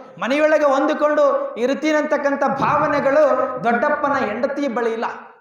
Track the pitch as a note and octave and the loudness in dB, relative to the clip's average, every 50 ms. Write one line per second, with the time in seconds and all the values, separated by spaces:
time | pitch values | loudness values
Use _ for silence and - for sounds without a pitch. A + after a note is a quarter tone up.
0 | - - - - F#3 A3+ C4+ D4 D#4 D4+ D#4 D4+ D4+ C#4+ C4+ C#4+ D4+ D4+ D4+ - | -16 -18 -12 -8 -4 -2 0 2 2 2 2 4 2 2 2 2 2 0 0 0
1 | D4+ D4+ D4 D4 D4 C4+ B3+ - - - - - A#3 B3+ C#4 - - D#4 D#4 D4+ | 0 0 2 4 2 2 2 0 -2 -6 -6 -2 -2 -2 -2 0 0 0 2 2
2 | D4 - D4+ C#4+ C#4+ C#4+ C#4 - C#4+ C4 G#3 - A3 A3 C#4 D4 D4+ D4 D4 C#4+ | 0 0 0 0 0 0 0 0 0 0 0 0 0 0 0 2 0 0 0 0
3 | B3 C4+ C#4 D4+ D4+ C4+ - C4 C4+ - - - E3 A#3 A#3+ - - D4 D4 D4 | 0 2 4 4 4 4 2 2 -2 -2 -4 -4 -2 0 0 0 0 0 0 0
4 | D4 C#4 C#4 C4+ A#3+ G#3 G#3 A#3 B3 C#4 C#4 C#4+ C#4+ C#4 A3 B3 A#3 A#3 A3+ A3+ | -2 -2 0 -2 -2 -4 -4 -4 -4 -4 -4 -4 -4 -4 -4 -2 -2 -2 -2 -4
5 | A#3 F#3 - - - - - _ | -6 -8 -8 -10 -16 -20 -20 _